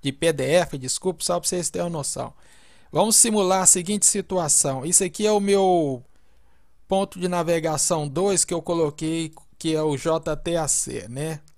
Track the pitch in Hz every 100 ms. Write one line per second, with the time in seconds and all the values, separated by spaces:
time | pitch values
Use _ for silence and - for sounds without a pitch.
0 | 139 139 165 151 131 165 170 147 127 -
1 | 185 175 - 175 - 180 170 180 175 165
2 | 139 - 123 - - - - - - 143
3 | 208 220 240 214 185 190 180 190 175 208
4 | - 208 185 190 160 - 147 135 139 180
5 | 185 - 214 214 202 202 190 180 151 127
6 | 123 - - - - - - - - 190
7 | 196 190 180 180 165 170 160 151 - 170
8 | 147 139 196 185 135 170 156 170 156 147
9 | 160 165 160 160 - - 165 156 156 139
10 | 165 160 160 151 - 170 151 - - 123
11 | 113 123 156 156 -